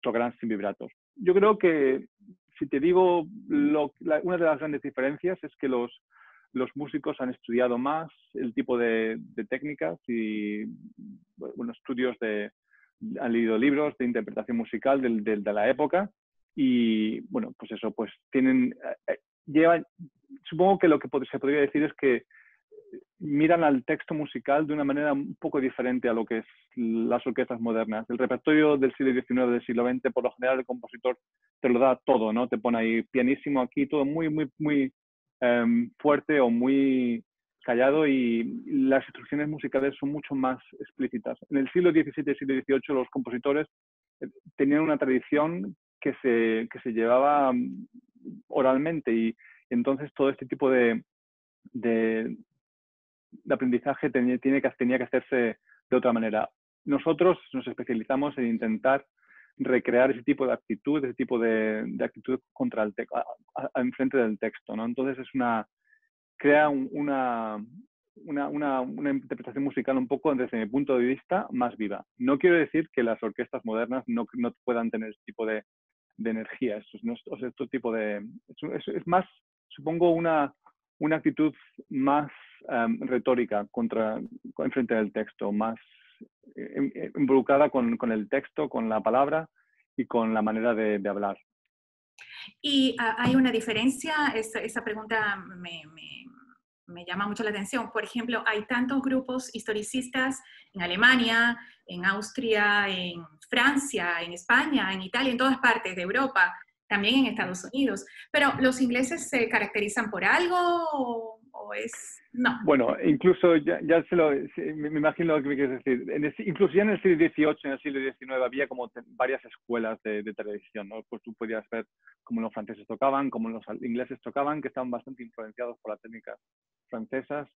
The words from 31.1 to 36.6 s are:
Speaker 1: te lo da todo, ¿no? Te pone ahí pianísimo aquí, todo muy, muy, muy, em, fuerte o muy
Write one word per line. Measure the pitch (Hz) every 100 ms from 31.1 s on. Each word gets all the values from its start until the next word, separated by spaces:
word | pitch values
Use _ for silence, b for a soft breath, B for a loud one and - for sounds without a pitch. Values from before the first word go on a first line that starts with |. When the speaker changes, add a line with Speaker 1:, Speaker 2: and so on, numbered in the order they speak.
| 123 _ _ _ _
Speaker 1:
te | 127
lo | 120
da | 135 127
todo, | - 127 110
¿no? | 110 123
Te | 117
pone | 123 117
ahí | 113 113
pianísimo | 113 131 123 139 - 139
aquí, | 123 - 139
todo | 151 139
muy, | 156 160
muy, | 151 156 _
muy, | 151 147 131 _ _ _ _ _
em, | 127 120 117 117 120 _
fuerte | 147 143 - 151
o | 123
muy | 117